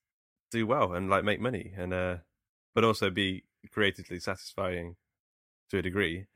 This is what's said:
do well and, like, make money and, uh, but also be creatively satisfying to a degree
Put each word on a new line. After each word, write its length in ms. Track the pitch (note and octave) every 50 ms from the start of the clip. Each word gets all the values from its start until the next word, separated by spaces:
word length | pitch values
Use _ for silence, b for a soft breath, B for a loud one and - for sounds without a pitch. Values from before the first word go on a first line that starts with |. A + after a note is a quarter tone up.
| _ _ _ _ _ _ _ _ _ _
do 160 | - A#2 A2
well 260 | G#2+ B2+ D3 A2 F2+ F2
and, 160 | F2 F#2+ F#2
like, 140 | G2 F#2 F2+
make 160 | G#2 G2+ -
money 320 | G#2+ B2+ B2 F2+ - - G2
and, 160 | F#2+ F2+ F2+
uh, 240 | F2+ F2+ F#2 F2+ F2+ F2 - _ _ _ _ _ _ _ _ _ _
but 100 | A2+ A2+
also 260 | A2+ G#2+ - G#2 G2
be 340 | F2+ G#2 G2 F#2+ F#2+ - - _ _ _ - -
creatively 480 | - A2 G#2 G2 F#2 - F2+ - F#2 F2
satisfying 800 | - G#2 F#2+ - - - - - F#2+ F#2 F2+ F2 E2+ F2 F#2+ - _ _ _ _ _ _ _ _ _ _ _ _ _ _
to 80 | - F#2+
a 40 |
degree 440 | E2+ F#2 F2 G#2 G2 D#2+ E2 F#2+ G2+ - _